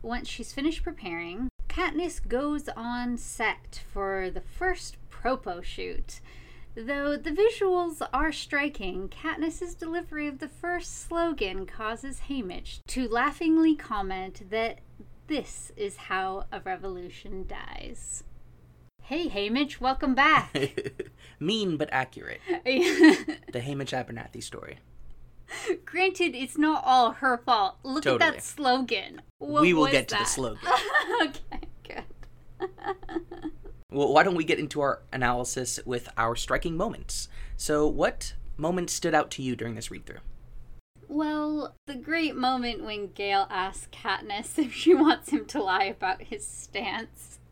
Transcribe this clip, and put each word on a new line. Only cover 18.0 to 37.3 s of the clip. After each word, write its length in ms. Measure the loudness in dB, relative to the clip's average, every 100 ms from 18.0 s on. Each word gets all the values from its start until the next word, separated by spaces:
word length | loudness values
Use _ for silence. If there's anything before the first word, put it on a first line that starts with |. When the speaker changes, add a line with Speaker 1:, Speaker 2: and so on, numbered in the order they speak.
| -10 -10 -12 -16 -18 -20 -20 -20 -20 -18
Speaker 1:
Hey, 260 | -6 -4 -2
Haymitch, 520 | -2 0 0 -2 0
welcome 360 | 0 2 2 6
back. 360 | 6 6 4 0 -2 -2 -6 -8
Speaker 2:
<laughs> 400 | -12 -14 -20 -6
Mean 380 | 0 0 2 0
but 120 | 0
accurate. 480 | 0 -2 -6 -10 -8
Speaker 1:
<laughs> 60 | -4 -2 2
Yeah. 480 | 4 4 10 10 10 4 -8 -6
Speaker 2:
The 80 | -6
Haymitch 320 | -4 -4 -2
Abernathy 480 | -4 -4 -8 -10 -12
story. 360 | -12 -12 -12 -16 -18 -16 -14 -14 -16 -18 -12 -6 -2 -2
Speaker 1:
Granted, 500 | -4 2 2 4 0
it's 240 | 0 -2 2
not 240 | 4 4
all 280 | 6 8 6
her 260 | 4 2 2
fault. 380 | 4 4 4 0
Look 200 | -4 0
at 140 | 4 6
Speaker 2:
Totally. 140 | 6
Speaker 1:
that 100 | 2
slogan. 800 | -6 0 4 4 2 -2 -4 -12 -20 -10
What 240 | 0 6
Speaker 2:
We 120 | 8
will 80 | 8
Speaker 1:
was 100 | 8
Speaker 2:
get 160 | 6 4
to 80 | 0
the 20 |
Speaker 1:
that? 60 | 0
Speaker 2:
slogan. 300 | 0 -2 -2 2 2 4
Speaker 1:
<laughs> 320 | 2 2 2
Okay, 840 | 2 -2 -8 -8 -8 -12 -14 -12 -12 -14 -16 -18 -18 -8
good. 120 | -8
<laughs> 840 | -6 -8 -8 -6 -6 -6 -10 -10 -10 -12 -16 -4
Speaker 2:
Well, 200 | 2 6
why 120 | 8
don't 100 | 6
we 80 | 4
get 160 | 2 0
into 220 | 0 0
our 220 | 0 0 -4
analysis 640 | 0 2 2 0 -2 -4 -4 -4
with 220 | -4 -4 0
our 180 | 0
striking 420 | 0 0 0 0 -2
moments? 520 | -2 -4 -8 -8 -8